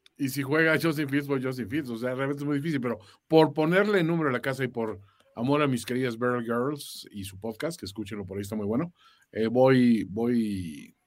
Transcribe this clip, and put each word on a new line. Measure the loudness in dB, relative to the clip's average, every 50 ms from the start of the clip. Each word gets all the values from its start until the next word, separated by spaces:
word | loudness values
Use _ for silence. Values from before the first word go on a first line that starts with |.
| _ -20 _
Y | -6 -6 -4
si | -4 -4 -4
juega | -2 2 2 4 4 4 4
Justin | 2 0 0 0 -2 0
Fields, | 0 -2 0 0
voy | -2 -2 -2
Justin | -4 -4 -4 -6 -4
Fields. | -4 -4 -4 -4
O | -6 -4
sea, | -4 -4 -2
realmente | -2 -2 -2 -2 -4 -2
es |
muy | -2 -2 -2
difícil, | 0 0 -2 -2
pero | -2 -2 -4 -6 -10 -20 -20 _ _ 4
por | 6 6 6 6 4
ponerle | 0 0 4 4 4 4 4 4 2 2
número | 2 0 0 0 0
a | 0
la | 0
casa | -2 -4 -4 -2 -4
y | -4
por | -4 -4 -6 -6 -6 -10 -14 _ _ _ _ _ -10
amor | -4 0 0 2 2
a | 2
mis | 2 0 -2 -4
queridas | -4 -4 -2 -2 -2 -2 -2
Bear | -2 0 0 -2 -2
Girls | -2 -2 -2 -2 -2 -4 -6 -10 -14 -16 -16 -18 -14
y | -12 -12 -12
su | -12 -12 -10
podcast, | -10 -10 -8 -6 -6 -6 -6 -6
que | -10
escúchenlo | -12 -8 -10 -10 -8 -8 -10 -10
por | -8 -8 -8
ahí, | -8
está | -6 -6
muy | -4 -4
bueno, | -2 0 -2 -2 -4 -6 _ _ -20 _ _ _ _ -4
eh, | -2 -2 0
voy, | 4 6 6 8 8 8 8 6 6 4 2
voy, | -4 -4 -2 -2 0 2 0 0 0 -2 -4 -6 -8 -10 -12 -16 -20 _ _ _